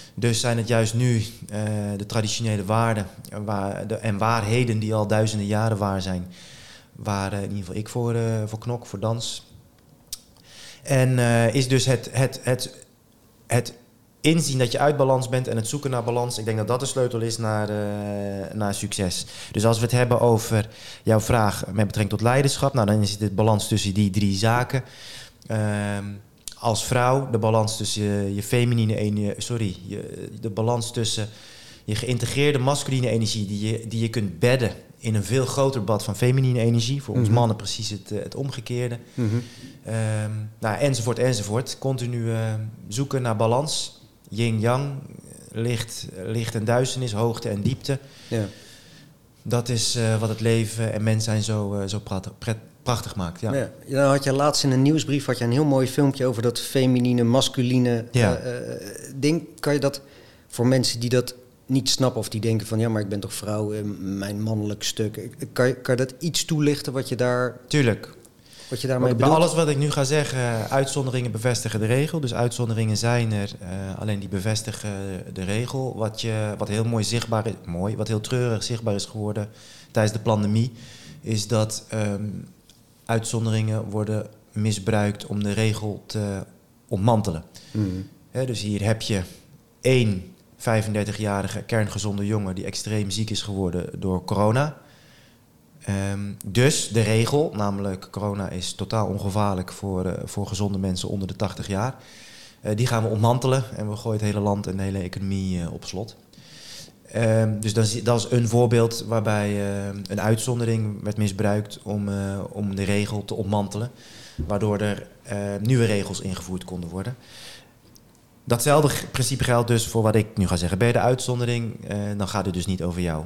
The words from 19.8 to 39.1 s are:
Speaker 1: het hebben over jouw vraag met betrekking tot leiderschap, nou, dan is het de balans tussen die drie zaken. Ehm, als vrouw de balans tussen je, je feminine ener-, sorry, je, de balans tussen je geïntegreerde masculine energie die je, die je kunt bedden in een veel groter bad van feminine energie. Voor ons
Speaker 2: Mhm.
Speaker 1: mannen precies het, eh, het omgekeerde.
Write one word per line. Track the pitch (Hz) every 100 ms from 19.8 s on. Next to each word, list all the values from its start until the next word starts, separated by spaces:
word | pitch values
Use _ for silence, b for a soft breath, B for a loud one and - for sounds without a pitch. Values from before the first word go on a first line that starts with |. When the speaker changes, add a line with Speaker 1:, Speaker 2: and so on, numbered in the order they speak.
Speaker 1:
het | 117
hebben | 123 120 120
over | 120 110 - 110 104 B B B
jouw | 113 110
vraag | 107 123 104 95 -
met | 101 101
betrekking | 107 98
tot | 101
leiderschap, | 117 131 139 - 139
nou, | 123 104
dan | 107
is | 101
het | 104
de | 104
balans | 95 110 104 -
tussen | 107 101
die | 98 104
drie | 98 101 98
zaken. | 113 120 123 131 - B B B B B -
Ehm, | 110 107 104 101 101 101 101 - _ - -
als | 117 104
vrouw | - 123 123 135 135
de | 113
balans | 110 113 107 -
tussen | 104 107
je, | 104 101 98
je | 101
feminine | 104 123 120 117 110 104
ener-, | 104 104 101 -
sorry, | - 117 101 87 95
je, | 101 - - - 110
de | 117
balans | 101 113 120 113
tussen | 123 110 113 107 B B B B B
je | B
geïntegreerde | 107 120 120 120 135 147 143
masculine | 127 143 - 131 123
energie | 113 107 113 98
die | 104 107
je, | 113 113
die | 113
je | 113
kunt | 117 101 80
bedden | 123 127 104 - - -
in | 117
een | 107
veel | 98 131 127
groter | 139 135 131
bad | 98 104
van | - 95
feminine | 123 131 127 123
energie. | 117 117 113 139
Voor | -
ons | 127 107
Speaker 2:
Mhm. | 117
Speaker 1:
mannen | 117 107
precies | 98 - 107
het, | 101 -
eh, | 104
het | -
omgekeerde. | - 139 127 110 120 123 117 -